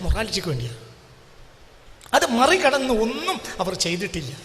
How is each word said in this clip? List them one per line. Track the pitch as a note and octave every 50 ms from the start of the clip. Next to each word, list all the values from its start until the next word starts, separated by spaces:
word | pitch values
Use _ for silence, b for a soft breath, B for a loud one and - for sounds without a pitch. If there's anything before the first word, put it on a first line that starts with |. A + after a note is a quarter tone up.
| F#3
മൊറാലിറ്റിക്ക് | F3 E3 F#3+ A3 G#3 E3+ F#3+ F3 F3+
വേണ്ടിയാണ്. | D3 B2+ A#2 A#2 - - - - - - - - - - - - - - - - - - - - - - - - - - - - -
അത് | - - - A#3 A#3
മറികടന്ന് | B3+ C#4 F4 F#4 F4 C#4 C4 C#4 C4 C4 B3 G#3+ A3
ഒന്നും | A3+ C4 D4 D#4+ F4+ F#4 B3 B B B B F#3+
അവർ | F3+ F#3 - -
ചെയ്തിട്ടില്ല. | F3 E3+ F3 G3 F#3+ - F3 D3+ B2 C#3 D3+ -